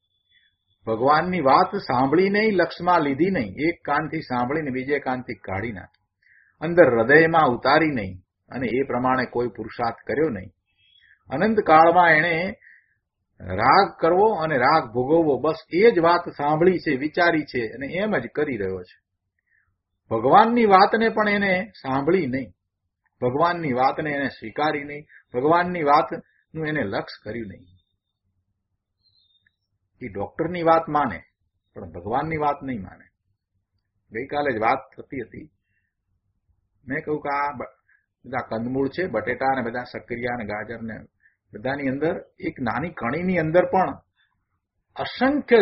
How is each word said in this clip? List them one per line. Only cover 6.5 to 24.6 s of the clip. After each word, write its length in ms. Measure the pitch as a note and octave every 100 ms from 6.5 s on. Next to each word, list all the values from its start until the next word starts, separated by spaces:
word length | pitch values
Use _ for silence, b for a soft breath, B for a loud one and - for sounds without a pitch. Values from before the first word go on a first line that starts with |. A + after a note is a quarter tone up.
| b
અંદર 380 | D#3 F3 D3 A#2
હૃદયમાં 500 | A2+ D3+ D#3+ E3 D3
ઉતારી 400 | A#2 B2+ D3+ D#3+
નહીં 320 | C3 F#2+ F#2+ _ _ _
અને 180 | B2 B2+
એ 160 | A#2+
પ્રમાણે 420 | C3+ B2 B2+ B2+
કોઈ 240 | A#2+ A#2 A#2+
પુરુષાર્થ 480 | A2 A2 - A#2 A2+ -
કર્યો 220 | A#2 D#3
નહીં. 220 | G2+ G2 _ _ b b b b b _
અનંત 320 | C#3 G#3 G#3+
કાળમાં 500 | - D#3 E3 E3+ E3+
એણે 440 | D#3 E3+ D#3+ F#3 A3+ b b b b _ _ _ _
રાગ 600 | F#2 F#2 A#2+ E3+ G3 -
કરવો 340 | E3 F3+ A3
અને 240 | G3 D#3+ C#3+
રાગ 340 | B2 D#3+ C3+
ભોગવવો, 480 | A2+ B2+ E3 D#3+ B2+
બસ 140 | D3 D#3+ -
એ 180 | E3 A3+
જ 80 | F3+
વાત 300 | E3 F3 E3
સાંભળી 500 | D3+ D3 D#3 F3 F3
છે, 180 | D#3+ C3
વિચારી 460 | D3+ F3 E3+ D#3+
છે 260 | D3 B2+ A2
અને 180 | A#2 C#3
એમ 320 | E3+ G#3+ F3
જ 80 | A#2+
કરી 220 | - D3 A#2
રહ્યો 260 | F#2+ F#2+
છે. 200 | F2+ _ _ _ _ _ _ _ _ _ _ _ _
ભગવાનની 540 | A2+ B2 F3+ A3+ A#3+
વાતને 440 | A3 F#3 G#3 A3 A3+
પણ 200 | G#3+ G#3
એને 420 | G3+ G3+ F#3 A3+ -
સાંભળી 440 | C3+ C3+ C#3 F#3 C#3
નહીં, 260 | C3 A#2 _ _ _ _ _ _ _
ભગવાનની 520 | B2 C3+ E3+ F3 D#3+
વાતને 380 | B2 C3+ D3 D#3
એને 180 | C#3+ C3
સ્વીકારી 560 | - - -